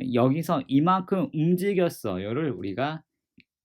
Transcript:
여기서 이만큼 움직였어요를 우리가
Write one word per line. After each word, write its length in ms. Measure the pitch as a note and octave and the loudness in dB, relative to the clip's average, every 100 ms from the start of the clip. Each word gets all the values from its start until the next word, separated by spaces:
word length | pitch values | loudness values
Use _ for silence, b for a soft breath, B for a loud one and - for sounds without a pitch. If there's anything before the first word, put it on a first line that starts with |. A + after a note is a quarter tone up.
| C3 | -2
여기서 500 | A#2+ B2+ D#3 E3 D#3 - | 2 2 2 -2 -4 0
이만큼 640 | C3+ E3+ F#3+ F#3 F#3+ - | 2 4 2 0 -2 -2
움직였어요를 1200 | D#3 D#3+ F3+ G3 F#3+ E3+ E3 G#2+ F#2 G2+ B2+ D#3 | 0 2 2 2 0 0 -2 -6 -4 -4 -4 -4
우리가 520 | F2+ G2 F#2 C#3+ D#3+ _ _ _ _ _ _ | -4 -6 -4 -6 -6 _ _ _ _ _ _